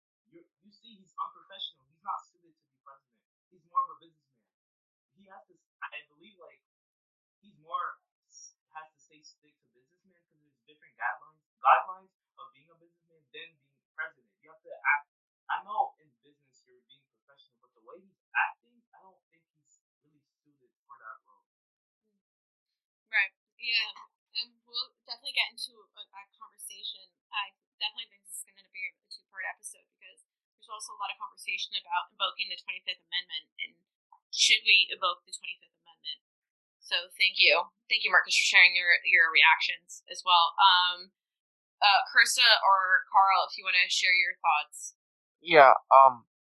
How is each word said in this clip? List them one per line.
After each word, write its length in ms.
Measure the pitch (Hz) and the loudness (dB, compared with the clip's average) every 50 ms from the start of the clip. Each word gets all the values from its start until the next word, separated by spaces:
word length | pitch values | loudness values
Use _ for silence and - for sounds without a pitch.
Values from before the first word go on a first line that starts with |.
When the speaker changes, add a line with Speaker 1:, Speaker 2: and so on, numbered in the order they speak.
| _ _ _ _ _ _ | _ _ _ _ _ _
Speaker 1:
You're, 160 | 143 170 _ _ _ _ | _ -20 _ _ _ _
you 80 | _ 208 | _ _
see 320 | 208 _ _ - 226 190 | _ _ _ -20 -20 -20
he's 160 | 190 _ _ | _ _ _
unprofessional. 720 | - - - - 175 165 _ 190 190 190 - - 143 135 139 | -14 -14 -14 -14 -20 _ _ -20 -16 -16 -16 -16 _ _ _
He's 160 | 160 165 - | _ _ -14
not 160 | 196 - - | -12 -12 -12
suited 320 | - _ _ _ 175 330 311 | -14 _ _ _ _ _ _
to 120 | _ _ _ | _ _ _
be 80 | _ _ _ | _ _ _
president. 400 | 571 539 _ _ _ _ _ _ _ _ _ _ _ | -20 -20 _ _ _ _ _ _ _ _ _ _ _
He's 160 | _ 370 _ 339 - | _ _ _ _ -6
more 160 | - - - | -6 -6 -6
of 80 | 165 | -10
a 20 | - _ | -20 _
businessman. 480 | 170 _ _ _ _ _ _ _ _ _ _ _ _ _ _ _ _ _ _ _ _ _ | -20 _ _ _ _ _ _ _ _ _ _ _ _ _ _ _ _ _ _ _ _ _
He 80 | _ 196 190 185 | _ _ -20 -20
has 100 | - - _ | -20 -20 _
to, 80 | _ _ _ _ _ - | _ _ _ _ _ -18
I 240 | - - - - - _ 151 | -18 -16 -16 -18 -20 _ _
believe, 240 | 151 170 214 202 | _ _ -20 _
like, 240 | 180 165 - _ _ _ _ _ _ _ _ _ _ _ _ _ _ _ _ _ _ | _ -20 -20 _ _ _ _ _ _ _ _ _ _ _ _ _ _ _ _ _ _
he's 160 | _ 208 _ 147 151 | _ -20 _ _ _
more 400 | 160 - 285 - - - _ _ _ _ _ _ _ | -12 -10 -10 -10 -10 -12 _ _ _ _ _ _ _
s-, 260 | _ - - - _ _ _ _ - | _ -20 -20 -20 _ _ _ _ -20
has 160 | 156 156 160 _ | -20 -20 -20 _
to 60 | 143 | _
stay 240 | _ _ 156 151 151 | _ _ _ _ _
stick 320 | - - _ _ 151 _ _ | -20 -20 _ _ _ _ _
to 100 | _ 131 113 | _ _ _
businessman 480 | 123 127 143 175 180 _ 190 180 170 170 _ | _ _ _ _ _ _ _ _ _ _ _
'cause 100 | _ 151 151 | _ _ _
there's 160 | 147 135 _ _ 147 | _ _ _ _ _
different 260 | 151 151 165 _ _ - | -20 _ _ _ _ -10
guidelines, 400 | - 143 - - - - _ _ _ _ _ _ | -10 -10 -10 -10 -16 -20 _ _ _ _ _ _
guidelines 540 | - - 160 160 - 185 185 190 190 190 _ _ _ _ _ - | 2 2 2 2 0 -8 -14 -20 _ _ _ _ _ _ _ -20
of 140 | 170 165 160 | -20 -20 _
being 140 | 135 151 165 | _ _ _
a 60 | 165 160 | _ _
businessman 460 | 165 170 _ _ _ 165 165 160 151 _ - | _ _ _ _ _ _ _ _ _ _ -20
than 240 | 151 160 165 160 139 | -20 -20 -20 _ _
being 300 | _ _ _ _ _ _ _ | _ _ _ _ _ _ _
president. 340 | - 156 - - _ _ _ _ _ _ | -14 -14 -14 -14 _ _ _ _ _ _
You 80 | _ - | _ -20
have 80 | _ _ | _ _
to 80 | - | -20
act, 400 | - - - 135 143 - - _ _ _ _ _ _ _ _ - | -18 -10 -4 -4 -4 -4 -6 _ _ _ _ _ _ _ _ -10
I 160 | - - - | -10 -10 -10
know 320 | - - - - - - _ | -10 -6 -6 -6 -6 -8 _
in 140 | 156 _ _ _ _ | _ _ _ _ _
business 400 | 143 143 143 139 135 131 _ _ 127 | _ _ _ _ _ _ _ _ _
you're 160 | 123 123 113 | _ _ _
being 160 | 113 135 139 139 _ | _ _ _ _ _
professional, 480 | _ _ _ _ 139 135 - _ 123 _ _ | _ _ _ _ _ _ -20 _ _ _ _
but 80 | _ _ | _ _
the 80 | 120 110 | _ _
way 160 | 117 151 180 | -20 -20 -20
he's 240 | 196 196 170 _ _ _ - | -20 _ _ _ _ _ -4
acting, 480 | - - - - _ _ 233 240 240 226 _ _ | -4 -4 -4 -6 _ _ _ _ _ _ _ _
I 60 | - 185 | -20 _
don't 160 | 190 185 180 _ _ _ | -20 _ _ _ _ _
think 100 | 170 165 _ _ | _ _ _ _
he's 240 | 156 139 _ _ _ _ _ _ _ _ | _ _ _ _ _ _ _ _ _ _
really 180 | 147 156 147 131 _ _ _ _ | _ _ _ _ _ _ _ _
suited 260 | 147 143 135 123 117 _ _ _ | _ _ _ _ _ _ _ _
for 80 | - 120 113 | -20 -20 -20
that 180 | 113 110 113 - _ | -20 -20 -20 -20 _
role. 220 | _ _ _ _ _ _ _ _ _ _ _ _ _ _ _ _ 220 208 196 _ _ _ _ _ _ _ _ _ _ _ _ _ _ _ _ _ _ | _ _ _ _ _ _ _ _ _ _ _ _ _ _ _ _ _ _ _ _ _ _ _ _ _ _ _ _ _ _ _ _ _ _ _ _ _
Speaker 2:
Right. 220 | 226 214 196 196 _ _ _ _ _ _ | -2 -2 -2 -2 _ _ _ _ _ _
Yeah. 540 | 240 240 233 226 220 214 202 - - - _ _ _ _ - 240 | -10 -6 -6 -4 -6 -6 -12 -18 -20 -20 _ _ _ _ -16 -16
And 220 | 240 240 240 _ _ 240 | -16 -16 _ _ _ _
we'll 260 | 240 240 247 - _ _ _ - | -16 -16 -16 -16 _ _ _ -20
definitely 260 | 240 - - 285 262 | -20 -18 -16 -10 -6
get 160 | 254 226 - | -6 -6 -6
into 240 | - - - - 240 | -6 -16 -18 -18 _
a, 140 | 220 202 _ | _ -20 _
a 340 | _ 214 202 _ _ 196 196 _ _ _ | _ -20 -20 _ _ -20 -20 _ _ _
conversation. 720 | 220 - _ - - - - 202 208 - - 196 190 185 _ _ _ _ - | -20 -20 _ -20 -20 -20 -20 -18 -16 -16 -16 -18 -20 _ _ _ _ _ -10
I 240 | 214 196 196 _ _ _ _ _ - | -10 -10 -10 _ _ _ _ _ -10
definitely 260 | 220 214 - 233 226 214 202 | -10 -10 -10 -12 -18 -18 _
think 100 | 202 202 - | _ _ -20
this 100 | - - | -18 -18
is 80 | - | -18
gonna 240 | 196 196 196 190 185 | _ _ _ _ _
be 160 | 190 190 190 | -18 -16 -16
a 60 | 185 - _ _ 202 | -16 -16 _ _ -20
two-part 320 | - - _ _ - 190 185 180 | -20 -20 _ _ -18 -14 -12 -12
episode 380 | 185 _ 208 - - 185 _ _ _ _ | -12 _ -16 -20 -20 _ _ _ _ _
because 240 | 196 190 190 _ _ _ _ _ _ _ _ | _ -20 _ _ _ _ _ _ _ _ _
there's 160 | _ 220 - | _ _ -18
also 240 | 220 214 214 - 214 | -16 -16 -16 -16 -14
a 60 | 214 | -12
lot 100 | 202 196 | -12 -12
of 80 | 202 - | -12 -12
conversation 560 | 214 - _ - - - 190 - - - 202 | -14 -18 _ -18 -14 -12 -10 -10 -10 -10 -10
about 380 | 190 - 170 175 175 - - _ | -12 -10 -6 -6 -6 -6 -8 _
invoking 380 | - 196 185 - - 208 190 180 | -6 -6 -6 -6 -8 -14 -14 -14
the 80 | - | -18
twenty-fifth 420 | - - 165 185 - - 185 _ _ - | -14 -14 -16 -14 -12 -14 -14 _ _ -10
Amendment 420 | 170 180 180 175 160 160 - _ _ - | -10 -10 -10 -8 -12 -16 -16 _ _ -16
and 140 | - - _ _ _ _ _ _ _ _ - _ _ _ | -16 -16 _ _ _ _ _ _ _ _ -20 _ _ _
should 320 | - - - - 226 220 220 | -2 0 2 4 4 2 2
we 240 | 220 196 190 185 - - | 2 2 2 2 -2 -6
evoke 300 | - 185 180 175 - _ | -6 -4 -4 -4 -6 _
the 80 | _ - | _ -20
twenty-fifth 400 | - - - - _ _ _ _ 175 _ | -20 -18 -18 -20 _ _ _ _ _ _
Amendment? 380 | _ _ _ - 1017 - - _ _ _ _ _ _ _ _ _ _ _ _ | _ _ _ -18 -18 -18 -20 _ _ _ _ _ _ _ _ _ _ _ _
So 320 | _ - 196 180 175 185 - - | _ -6 -6 -6 -6 -6 -6 -2
thank 220 | 196 190 190 - | -2 0 2 4
you. 320 | 185 170 147 165 180 - _ _ _ - | 4 4 4 2 0 -4 _ _ _ -8
Thank 140 | 220 214 - | -6 -4 -2
you, 80 | 208 185 | 2 2
Marcus, 220 | 175 - - - | 2 2 2 0
for 100 | - - | 0 2
sharing 300 | - 208 196 180 180 180 | 4 6 6 6 6 6
your, 240 | 180 180 175 175 - - 160 | 2 0 0 0 0 0 2
your 240 | 180 180 165 165 160 | 2 2 2 4 4
reactions 720 | 151 147 160 160 - - - 175 180 _ - - - _ | 4 6 6 4 4 0 -6 -6 -8 _ -20 -20 -20 _
as 160 | - 180 - - | -18 -16 -10 -2
well. 320 | 185 180 175 170 160 - - | 2 2 2 2 2 0 2
Um, 500 | 196 196 180 180 180 180 180 175 180 196 _ _ _ _ _ _ _ _ _ _ _ _ _ - - | 4 4 4 4 2 0 -4 -8 -12 -20 _ _ _ _ _ _ _ _ _ _ _ _ _ 0 2
uh, 180 | 202 196 185 190 - - | 2 2 2 0 0 2
Carissa 340 | 254 226 - - - 247 233 220 185 - | 2 2 2 2 2 4 4 4 4 4
or 460 | 196 196 190 190 185 185 185 - - | 2 2 2 2 0 -2 -2 -2 0
Carl, 380 | - 208 196 196 190 180 170 - | 2 2 4 4 2 0 -2 -4
if 60 | - - | -8 -12
you 60 | 196 | -8
wanna 240 | 185 180 180 185 185 | -4 0 0 0 0
share 240 | - - - 190 180 | -2 -2 0 0 0
your 220 | 180 185 180 180 _ | 0 0 -2 -6 _
thoughts. 560 | - 170 156 151 147 - - - - - - _ _ _ _ _ _ _ _ _ | -2 -2 -2 -2 -2 -8 -14 -20 -20 -20 -20 _ _ _ _ _ _ _ _ _
Speaker 3:
Yeah, 340 | - 165 170 156 139 131 117 - - - | -4 2 6 8 8 8 8 4 2 4
um, 360 | 127 131 135 135 123 120 - _ _ _ _ | 6 8 8 8 4 0 -16 _ _ _ _